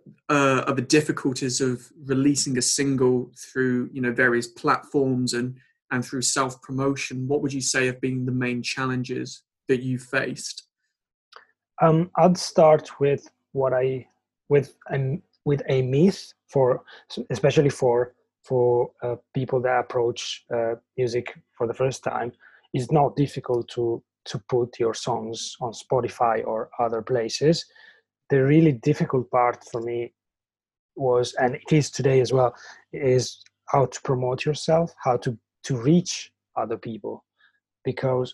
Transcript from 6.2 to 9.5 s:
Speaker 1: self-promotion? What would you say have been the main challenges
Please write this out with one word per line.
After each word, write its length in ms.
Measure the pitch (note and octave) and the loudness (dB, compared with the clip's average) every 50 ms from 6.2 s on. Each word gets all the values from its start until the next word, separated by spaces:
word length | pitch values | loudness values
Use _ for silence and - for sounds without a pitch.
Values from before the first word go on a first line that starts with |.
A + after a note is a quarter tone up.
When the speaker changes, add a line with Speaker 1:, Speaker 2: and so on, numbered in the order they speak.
| A#2+ | -4
Speaker 1:
self-promotion? 1040 | - - C#3+ C3+ C3 B2+ - - - C3+ C3 C3+ C#3 C#3 C3+ - - C3 B2+ B2+ B2+ | -2 0 0 -2 -2 -4 -8 -12 -8 -6 -2 -2 -2 -2 -2 -6 -8 -8 -6 -4 -2
What 140 | C#3+ D3 | -2 -2
would 120 | D3 C#3 C3+ | -2 -4 -4
you 80 | C#3 | -4
say 240 | C3 - - C3+ B2+ | -4 -2 -2 0 0
have 160 | B2+ B2+ B2+ | -2 -2 -2
been 240 | C3+ C3 B2+ B2+ B2+ | -4 -4 -2 -2 -2
the 60 | B2+ | -2
main 300 | B2 B2+ B2 B2 B2 A#2+ A#2+ | -2 -2 -2 -2 -2 -4 -6
challenges 800 | - - - C3 C3 B2+ B2 B2 B2+ B2+ B2+ B2+ B2+ - - _ _ | -6 -6 -4 -4 -4 -4 -4 -4 -6 -6 -8 -8 -10 -12 -18 _ _